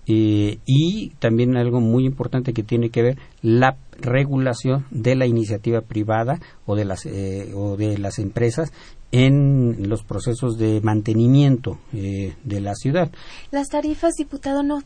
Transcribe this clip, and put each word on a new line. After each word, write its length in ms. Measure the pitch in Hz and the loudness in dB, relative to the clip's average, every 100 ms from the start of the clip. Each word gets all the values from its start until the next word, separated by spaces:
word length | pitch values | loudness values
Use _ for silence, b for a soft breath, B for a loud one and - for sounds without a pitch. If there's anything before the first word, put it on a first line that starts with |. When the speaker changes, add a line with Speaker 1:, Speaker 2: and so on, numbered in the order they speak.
| - | 0
Speaker 1:
eh, 520 | 110 107 104 104 - | 2 4 2 0 -2
y 460 | - 135 165 214 - - | 0 2 2 -2 -8 -4
también 380 | 120 113 123 127 | 0 2 2 2
algo 240 | 120 120 | 0 2
muy 260 | 113 120 131 | 2 2 0
importante 460 | 131 120 127 127 | -2 -4 -2 -2
que 100 | 117 | -4
tiene 280 | 104 117 117 | -2 0 0
que 120 | 117 | 0
ver 160 | 120 135 B B | 0 0 B B
la 340 | 113 117 131 131 - - | 2 4 4 0 -12 -8
regulación 840 | 120 127 143 135 131 117 131 135 135 | -2 0 0 0 -2 -2 -2 -2 -2
de 240 | 120 113 131 | -2 0 2
la 100 | 123 | 2
iniciativa 540 | 117 107 104 120 117 | 2 0 -2 0 -2
privada 580 | - 107 107 110 117 165 B B | -2 -4 0 0 0 -4 B B
o 120 | - 104 | -4 -2
de 80 | |
las, 200 | 101 90 92 | -2 -6 -8
eh, 440 | 98 95 98 101 101 | -8 -6 -6 -8 -6
o 200 | 101 98 | -4 -2
de 220 | 107 104 | -2 -2
las 220 | 101 - | -4 -4
empresas 520 | 101 117 117 117 160 B B B - | -4 0 0 0 -6 B B B -2
en 800 | 123 131 143 139 139 120 110 98 | 4 6 6 4 4 2 0 -2
los 160 | 107 | -4
procesos 540 | - 101 123 117 127 113 | -4 -6 -4 -2 -2 0
de 220 | 110 107 | 2 2
mantenimiento, 1000 | 110 107 110 110 120 135 143 123 156 147 - | 2 0 2 2 6 6 6 4 -2 -10 -10
eh, 440 | 113 98 98 98 85 | -8 -6 -4 -6 -8
de 160 | 120 101 | -6 -6
la 160 | 101 101 | -4 -4
ciudad. 340 | 131 143 156 B B B B | -2 0 -2 B B B B
Speaker 2:
¿Las 160 | 277 277 | -6 -4
tarifas, 480 | 294 302 294 339 | -4 -2 0 0
diputado, 480 | 330 285 277 277 277 | 0 -6 -6 -4 -2
no 180 | 285 294 | 0 -2